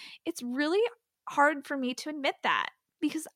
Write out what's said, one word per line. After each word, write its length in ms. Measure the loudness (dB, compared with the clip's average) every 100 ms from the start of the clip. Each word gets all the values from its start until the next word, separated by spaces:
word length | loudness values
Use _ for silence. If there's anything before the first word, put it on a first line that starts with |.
| -20 -10 -8
it's 180 | -8
really 380 | -6 -2 2 2 2 -2 _ _ -4
hard 360 | 4 4 4 -4
for 120 | -4
me 160 | -2
to 160 | -4 -8
admit 260 | -4 -2 0
that 260 | 0 0 0 -8 _ _
because 280 | -2 -2 -4